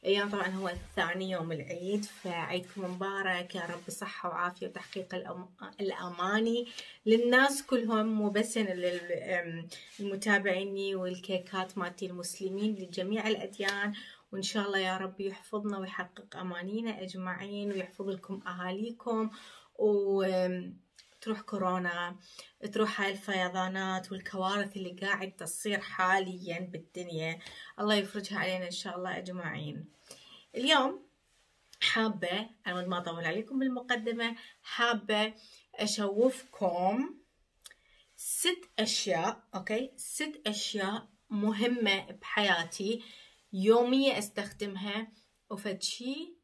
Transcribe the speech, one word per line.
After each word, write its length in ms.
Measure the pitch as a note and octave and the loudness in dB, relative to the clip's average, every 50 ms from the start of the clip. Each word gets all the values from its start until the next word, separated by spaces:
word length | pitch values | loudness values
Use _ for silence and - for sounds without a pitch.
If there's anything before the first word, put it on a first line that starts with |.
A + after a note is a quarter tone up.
| - | 4
اليوم 260 | F#3 G3 G3+ G3+ G3+ | 4 4 4 4 0
طبعًا 180 | G3+ G3+ F3+ F#3 | 0 0 -2 -2
هو 240 | F#3+ F#3+ G3 F3+ F3 F3+ - - - | -2 -2 -2 -4 -4 -6 -10 -8 -2
ثاني 340 | - F3 E3 F3 F#3 F#3+ F#3 | 0 0 0 0 -2 -2 -2
يوم 220 | F#3 F3 E3 E3 E3 | -2 -2 -2 -2 -4
العيد، 520 | D3+ B2+ C3 F3+ E3+ F3+ F#3 G#3 G#3 G#3 | -6 -4 -6 -8 -6 -2 0 0 0 -2
فعيدكم 800 | - - - - F#3+ F3 E3+ D#3+ - F3+ F#3 F3+ - - G3+ F#3+ | -4 -10 -8 -6 -4 -4 -2 -2 -2 -4 -4 -4 -6 -8 -6 -6
مبارك 680 | F3+ F3+ F3+ G3 F#3+ G3 G3 G3 F#3+ F#3 F3+ F3+ F3+ - | -4 -4 -4 -4 -2 -2 0 0 2 0 0 -2 -4 -4
يا 60 | F#3+ | -6
رب، 300 | E3+ E3+ F3 F3 - - | -4 -4 -6 -8 -8 -10
صحة 380 | - - G3+ F#3 - - - F3+ | -8 -8 -8 -8 -8 -6 -6 -4
وعافية 380 | E3+ E3+ F3 F3 F3+ - - | -2 0 -2 -2 -2 -4 -8
وتحقيق 480 | F3+ - E3+ - - - G3 F3+ - - | -8 -8 -10 -12 -8 -8 -8 -8 -6 -6
الأم-، 500 | F3+ - F3+ E3+ F3+ F#3 F#3 - _ - G3 - - | -8 -6 -8 -10 -10 -12 -14 -16 _ -16 -16 -8 -6
الأماني 880 | G3+ F#3+ F#3 - F3+ F3 F3 F3 F3+ F#3+ G3+ A3 A3+ A#3 A#3 A#3+ A#3+ - - - - - - - _ | -4 -4 -4 -4 -6 -8 -4 -2 0 2 4 4 4 4 2 0 -2 -4 -8 -14 -14 -16 -18 -4 _
للناس 560 | G#3+ A3 A3+ A#3+ A#3+ B3 B3+ C4+ C#4 C#4 C#4 - | 6 8 8 8 8 8 10 8 8 6 2 0
كلهم، 440 | - C4 A#3+ A3+ A3 A3+ A3 G#3+ | 2 2 2 4 4 4 4 4
مو 240 | A3 A3 G#3+ G#3 G#3 | 4 4 4 2 4
بس 280 | G3+ G#3 A3 A3 - A#3 | 4 4 2 2 2 0
لل-، 540 | G#3+ F#3+ F3+ F3+ F3+ F3+ F3+ F3 E3+ F3 F3 | 2 2 0 2 2 0 0 0 -2 -2 -4
أم، 560 | E3 - - F#3 F3 F3 E3+ E3 E3 E3+ E3+ - - - - - - | -4 -2 0 0 0 0 -2 -6 -8 -8 -10 -12 -16 -16 -18 -10 -6
المتابعيني 920 | G3+ G3+ G3 G3 G3+ G#3+ G#3 G3+ G3 G3+ F#3 F#3 G3 G3+ G3 G3 G3 G3 G3 | -4 -2 -2 -2 2 4 4 6 6 4 2 2 0 -2 -2 -2 -2 0 0
والكيكات 840 | F#3 F#3 F3+ F3+ F3+ - - F#3+ F3+ F3+ - - F#3+ F#3 F#3 - G3+ | 0 -2 -2 -4 -6 -4 -2 -2 -2 -2 -2 -2 -2 -2 -2 -2 -2
مالتي 280 | F3+ F3+ F3+ - G3 | -2 -2 -2 -6 -8
المسلمين 680 | F3+ F3+ F3+ F3 F3+ - - G3 F#3+ F#3+ G3 G#3 A3 G#3+ | -6 -6 -6 -6 -8 -6 -4 -4 -4 -2 2 2 2 0
لجميع 540 | F#3+ F#3 F3+ - F#3 F3+ F#3+ G#3+ A3+ G#3 A3 | 0 -6 -6 -4 -2 0 0 0 0 2 2
الأديان، 680 | A3 - - G3 - - G3 G3 G3+ G3+ G3+ G#3 G#3 - - - - - _ _ - | 0 0 -2 -8 -6 -2 -2 0 0 0 -2 -2 -4 -6 -10 -16 -18 -20 _ _ -8
وإن 100 | F#3+ F#3+ | -4 -4
شاء 240 | G3 - A3 G3+ | -2 0 0 0
الله 120 | G3+ G3 F#3+ | 2 2 2
يا 180 | F#3+ F#3 F#3 | 2 2 0
رب 240 | F#3+ F#3+ F#3+ F#3+ - | 0 -4 -6 -6 -4
يحفظنا 580 | G3 G3 F#3+ - - - - G#3+ G#3 G#3 G3+ F#3+ | -4 -4 -4 -6 -12 -6 -6 -4 -2 -2 -4 -4
ويحقق 580 | F#3+ F#3 - - F3+ F3+ _ - - - - | -6 -6 -6 -8 -8 -8 _ -20 -20 -14 -10
أمانينا 680 | - F3+ F#3 F3 F3 - F#3+ G#3 A3 A3+ A3+ G#3 - F#3+ | -8 -6 -6 -4 -4 -6 -4 -4 -4 -4 -4 -6 -6 -8
أجمعين، 680 | F#3 F3+ F#3+ F#3 F#3 - - G3 G3+ G3+ G3+ G3+ G3+ G3 | -10 -8 -8 -6 -6 -6 -6 -6 -8 -6 -4 -4 -4 -2
ويحفظ 360 | F#3+ F#3 F#3 - - G3+ G3 | -4 -4 -6 -8 -8 -4 -4
لكم 320 | G3 F#3 - - G3 F#3+ - | -4 -6 -6 -8 -8 -8 -6
أهاليكم، 840 | G3 F3+ F3+ F3+ F#3 F#3 G3 G#3+ A#3 A#3 A#3 - A#3+ A3+ A3 A3 A3 - - - - - - - _ _ - | -8 -8 -4 -4 -4 -2 -2 -4 -4 -6 -6 -4 -2 0 0 0 -2 -4 -10 -18 -20 -20 -20 -20 _ _ 2
و، 440 | - G#3+ G#3 G3+ G3+ G3 G3 G3 F#3+ | 4 6 6 6 4 4 4 4 4
أم، 640 | F#3+ F#3 F#3 F#3 F3+ F3+ F3+ F3+ F3+ F#3 - _ _ _ - - _ _ _ | 4 4 4 2 2 0 -2 -4 -8 -12 -14 _ _ _ -20 -20 _ _ _
تروح 200 | - A3 A3 G#3 | -4 -4 -4 -4
كورونا، 760 | - - G#3+ G3 F#3+ F#3 F3+ F#3 F3+ F3 E3+ E3+ F3 F3 F#3 - - - - - - - _ _ - G#3 G3+ | -4 -6 -2 0 2 2 2 2 0 0 -2 -2 -4 -4 -6 -10 -18 -20 -20 -20 -20 -20 _ _ -10 -4 2
تروح 280 | A3 G#3+ G#3+ - - | 2 2 2 2 0
هاي 100 | G3+ G3 | 0 0
الفيضانات 1000 | G3 G3 - - G3 F#3 F#3 F3+ F3+ F#3+ F#3 F#3 F#3+ F#3+ F#3+ F#3 F#3 F#3 F#3 - F#3+ | 0 -2 -4 -2 0 2 2 0 2 0 0 0 0 -2 -2 0 -2 -2 -2 -4 -10
والكوارث 640 | F#3+ F#3 - - F#3+ F#3 F#3 G3+ G#3 G3 G3+ - | -8 -8 -6 -4 -2 0 2 2 0 0 -2 -4
اللي 140 | G3+ F#3+ F3+ | -6 -8 -8
قاعد 420 | F3 F#3 G3 G3 G3+ G3 F#3+ F#3+ - | -6 -4 0 0 0 0 -2 -8 -8
تصير 480 | - - E3 - - - G#3+ G#3 F#3+ | -8 -8 -6 -6 -4 -2 -2 -2 -2
حاليًا 800 | - - - - F#3 F#3 F#3+ G3 F#3+ F3+ F#3 F3+ F3+ E3+ E3 E3+ | -2 -4 -2 2 4 6 6 4 4 0 -4 -8 -6 -6 -4 -4
بالدنيا، 760 | F#3 F3+ E3+ D#3+ - _ _ F3+ F3+ F3 E3 D#3+ D#3+ E3 E3 F#3+ - - - - - - - - | -6 -6 -8 -10 -12 _ _ -10 -8 -4 -4 -2 -2 -2 -4 -6 -10 -16 -16 -16 -16 -16 -6 -2
الله 140 | G#3 G#3 G#3+ | 2 4 4
يفرجها 440 | G#3 G3 G3 - G#3+ G3 - G3+ F3+ | 4 4 0 -4 -8 -6 -4 -2 0
علينا 280 | E3 F#3 F#3 F#3 F3+ | 0 0 0 -2 -2
إن 40 | F3 | -4
شاء 260 | F3+ - - F#3 F3 | -6 -6 -6 -6 -6
الله 220 | F3+ F3+ F#3 F3+ F3 | -4 -4 -4 -4 -4
أجمعين. 680 | F3+ F3+ F3+ F3+ E3+ D#3 - D3+ D#3 D3+ D3 D3+ - - _ _ _ - - - - - - - - _ - | -6 -6 -6 -6 -6 -4 -6 -4 -6 -6 -8 -8 -10 -14 _ _ _ -20 -20 -20 -20 -20 -20 -20 -20 _ -6
اليوم 520 | - A#3+ C#4+ D#4 C#4+ B3+ C#4 F#4 F#4+ - _ _ _ _ _ _ _ _ _ _ _ _ _ - _ | -2 4 6 6 6 6 4 0 -4 -12 _ _ _ _ _ _ _ _ _ _ _ _ _ -8 _
حابة، 680 | - - - A3+ A3 A3 G#3 E3 F3+ F3 F3+ G3+ A3 A3+ - _ _ | 0 2 4 4 2 2 2 0 -2 -2 0 -2 -4 -6 -12 _ _
أنا 200 | - F3+ F3+ F3 | -4 -4 -2 -2
ما 120 | F3+ F3+ F3 | -2 -2 -2
أطول 260 | F3 F3 E3 E3+ E3+ | -2 -4 -6 -2 0
عليكم 340 | D#3+ E3 G#3 A3 - C4+ C4 | 0 0 0 -2 -2 0 0
بالمقدمة، 800 | C4+ C4 B3+ B3 B3 - B3 A#3 A3 A#3 A#3 A3+ A#3 A#3 A3+ - - - - _ _ | 2 2 0 -2 0 0 -2 0 0 -2 -2 0 0 -2 -2 -4 -12 -20 -20 _ _
حابة 720 | - - - A#3+ A#3+ A#3 G#3+ G3 - G#3+ G#3 G#3+ G#3+ A3 - - - - - _ _ - | -8 0 2 4 4 4 2 0 0 2 2 2 0 -2 -8 -20 -20 -20 -20 _ _ -4
أشوفكم 1400 | - G#3+ G#3 - - G#3 G3 G3+ G#3 A#3+ C4 B3+ - - - - - G#3 F3+ E3+ F3 F3+ F#3+ G#3+ B3 C#4+ F4+ - - _ _ _ _ _ _ _ _ _ - - _ _ _ _ _ _ _ _ | -2 0 0 0 0 0 0 4 6 6 6 4 2 -10 -16 -6 0 0 0 2 4 4 4 4 2 0 -2 -4 -12 _ _ _ _ _ _ _ _ _ -20 -20 _ _ _ _ _ _ _ _
ست 540 | - - - - - - F4 F4+ F4 - - _ - | -10 -4 -2 -2 2 2 2 2 0 -4 -10 _ 0
أشياء، 640 | G#3+ A3 - - - G#3 F3+ E3 E3+ G#3 A#3 - - _ - | 0 2 2 0 2 2 2 4 2 0 0 -2 -10 _ -10
أوكي؟ 360 | G3 F#3 - G#3+ A3 C4 C4 - | -8 -4 -2 0 0 -2 -4 -8
ست 440 | - - - - - D4+ D#4 D4+ - - | -10 -10 -8 -4 -4 -4 -4 -6 -4 -2
أشياء 600 | G#3+ G#3+ G#3 - - - G#3 F#3+ F#3+ G#3 A3+ - - _ _ _ _ | -2 -2 -2 -4 -2 -2 0 0 0 0 -4 -6 -10 _ _ _ _
مهمة 760 | A3 G#3 G3+ G#3+ A3 G3+ A3+ B3 B3 A#3+ A3+ G3 G3 G3 F#3+ - F#3 - | -2 2 2 2 2 4 2 2 4 4 4 4 4 2 0 -6 -14 -14
بحياتي، 840 | - - - G#3+ G#3 G3+ F3+ E3+ E3 E3+ - - G3 G3+ A#3 A#3 - - - - - - - _ _ _ - | -10 -2 0 2 4 4 4 4 2 -4 -4 -4 -2 -2 -2 -2 -4 -12 -18 -20 -20 -20 -20 _ _ _ -2
يومية 640 | F#3+ F#3 G#3+ A3+ A#3+ A#3+ B3 B3+ C4+ C4+ C4+ - - | 2 8 8 8 8 8 6 6 6 6 6 4 2
أستخدمها، 880 | G#3 - - - G3 G3+ - - G#3 G3+ F#3+ F#3+ F#3+ G#3 G3+ A3 A3+ A3 - _ _ _ _ _ _ _ | -2 -2 -4 -6 -6 -6 -6 -6 -6 -6 -4 -6 -4 -4 -4 -4 -4 -6 -12 _ _ _ _ _ _ _
وفد 320 | G#3+ G3+ - G#3 F#3+ F#3+ - | -10 -6 -4 -4 -4 -2 -4
شي 520 | - - - A#3+ B3+ C#4 D4+ E4 F4 - _ | -4 -4 -4 -4 -4 -4 -4 -6 -10 -12 _